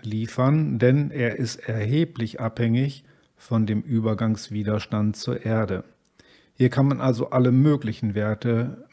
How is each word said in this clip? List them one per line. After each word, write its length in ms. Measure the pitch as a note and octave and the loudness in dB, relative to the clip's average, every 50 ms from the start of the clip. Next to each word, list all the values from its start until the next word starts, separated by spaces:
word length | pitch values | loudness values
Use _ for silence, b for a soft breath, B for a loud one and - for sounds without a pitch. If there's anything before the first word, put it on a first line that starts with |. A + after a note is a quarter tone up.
| - | -10
liefern, 760 | A2+ G#2+ A2 A2+ A2 - - B2+ C3+ D3 D#3 D#3 D3 C3+ A2 | -6 -6 -6 -6 -6 -2 0 2 2 4 2 0 0 0 2
denn 320 | B2 B2 C3 D3 C#3+ C#3 | 4 4 4 4 2 -2
er 260 | - C#3 A#2+ A#2 - | -2 -2 -2 -2 -2
ist 200 | - B2 A2+ - | -2 -6 -6 -6
erheblich 840 | - - - A2+ A2 G#2 A2 C#3 D3+ E3 D#3+ - A#2+ A#2 A2 - - | -10 -8 -6 -4 -2 -2 0 0 0 0 -2 -2 -6 -6 -6 -6 -6
abhängig 640 | B2+ A2+ - - A#2+ A2+ A2+ B2 C3+ C#3+ C#3 - b b b b b b b | -8 -6 -4 -2 0 0 2 0 0 -2 -4 -10 b b b b b b b
von 300 | _ - - A#2+ A2+ A2 | _ -10 -4 0 0 0
dem 160 | G#2 G#2+ G#2 - | 0 -2 -4 -2
Übergangswiderstand 1300 | - A#2+ A2+ A2 A2 G#2+ G2+ A2+ A2 A2 G#2+ - - G#2+ G#2+ G#2 G#2 G#2+ G2+ - - - G#2+ G#2+ G#2+ G2+ | -2 -2 0 0 0 -2 0 0 -2 -2 -2 -4 -10 -8 -6 -4 -2 -2 -4 -4 -4 -2 -2 0 -2 -2
zur 280 | - - - - - - | -4 -6 -6 -6 -4 -4
Erde. 400 | A2+ A2+ A2 A2 F2+ F#2+ F#2 - _ _ _ _ b b b b b b b b b b - | -2 -2 0 0 -2 -4 -6 -8 _ _ _ _ b b b b b b b b b b 2
Hier 100 | B2+ B2+ | 2 2
kann 180 | - C#3 C3+ C#3+ | 4 4 2 2
man 120 | C#3 B2 | 2 2
also 300 | C3 C3 B2 A#2 C#3 - | 0 0 0 0 -2 -2
alle 220 | - B2+ B2 B2+ B2 | 2 2 4 6 6
möglichen 640 | C3 C#3 D3+ D3 - - A2 A2+ - - G#2+ G2 | 6 6 6 4 2 0 -4 -6 -4 -4 -2 -2
Werte 680 | G#2+ G#2 G#2+ G#2+ - - A#2+ A#2 A2+ A#2+ C3 F#3 - - _ | 0 0 0 -2 -2 0 0 0 0 0 -2 -6 -12 -18 _